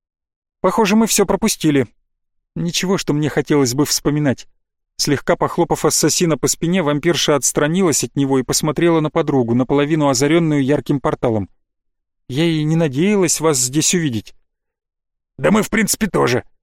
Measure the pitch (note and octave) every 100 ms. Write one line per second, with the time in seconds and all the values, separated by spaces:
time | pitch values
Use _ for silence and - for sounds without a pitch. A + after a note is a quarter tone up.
0 | _ _ _ _ _ _ F#3 - G3+ A3
1 | A3 - F3+ F#3+ A3 - D#3 C#3 A#2 _
2 | _ _ _ _ _ D#3+ E3+ - F#3 F#3+
3 | - D3 D3+ - - D3+ C3 C3 C#3+ -
4 | D#3+ D3 D3 A2+ - _ _ _ _ -
5 | - C#3 - - D3 - E3+ D#3+ D#3 -
6 | D#3 - E3+ D3 C#3+ - E3+ F#3 D3 D3
7 | E3+ D3+ - C#3+ - - D3 F3 F#3 C3
8 | B2+ - C#3 C3+ B2 - D#3 D3+ E3+ E3
9 | D#3 E3 D3+ C#3 A#2 A#2+ B2+ C#3+ C#3+ D#3+
10 | C#3+ C3+ D3 E3+ E3 D3 C3 D3 - D3
11 | D#3 C#3+ C3 A2 F#2 _ _ _ _ _
12 | _ _ - B2+ E3+ D#3+ D3+ E3 E3 C3
13 | F#3+ G#3 E3+ - D#3 C#3 - D3 - F3+
14 | D#3 A2 - - _ _ _ _ _ _
15 | _ _ _ - C#3+ G#3+ F#3 A3 G3+ -
16 | G#3 D3+ C#3 A#2+ - _